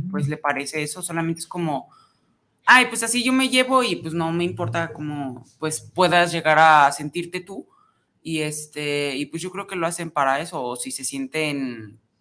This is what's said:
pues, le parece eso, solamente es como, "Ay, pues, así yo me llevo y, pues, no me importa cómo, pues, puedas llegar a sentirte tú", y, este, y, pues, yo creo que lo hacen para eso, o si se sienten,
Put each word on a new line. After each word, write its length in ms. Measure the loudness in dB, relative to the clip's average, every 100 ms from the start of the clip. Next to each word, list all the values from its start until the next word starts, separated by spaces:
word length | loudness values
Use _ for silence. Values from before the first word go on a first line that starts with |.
| -4
pues, 160 | -2 -2
le 100 | -2
parece 460 | -2 -2 -4 -6
eso, 180 | -6 -6
solamente 380 | -6 -4 -4 -4
es 80 | -8
como, 420 | -6 -4 -4 -8 _ _ _ _ _ _ _ 6
"Ay, 180 | 6 6
pues, 160 | 0
así 220 | -2 0
yo 100 | 2
me 160 | 2 2
llevo 320 | 2 2 2
y, 140 | 2 -2
pues, 180 | -4
no 180 | -4 -2
me 120 | 0
importa 500 | -2 -2 -4 -2 -4
cómo, 500 | -6 -8 -8 -8 -10 -18 -8
pues, 240 | -6 -6
puedas 500 | -4 2 4 6 2
llegar 280 | 2 4 8
a 320 | 8 8 6
sentirte 480 | 2 -6 -6 -8 -8
tú", 280 | -10 -14 -16 _ _ _ _ _
y, 200 | -6 -4
este, 760 | -4 -6 -10 -8 -4 -2 -2 -4
y, 100 | -6
pues, 160 | -8
yo 80 | -8
creo 140 | -10 -8
que 100 | -4
lo 120 | -4
hacen 240 | -4 -6
para 280 | 0 0 0
eso, 220 | -4 -6
o 120 | -6 -6
si 160 | -8
se 120 | -6
sienten, 960 | -6 -6 -6 -4 -2 -4 -6 -10 -14 -18 _ _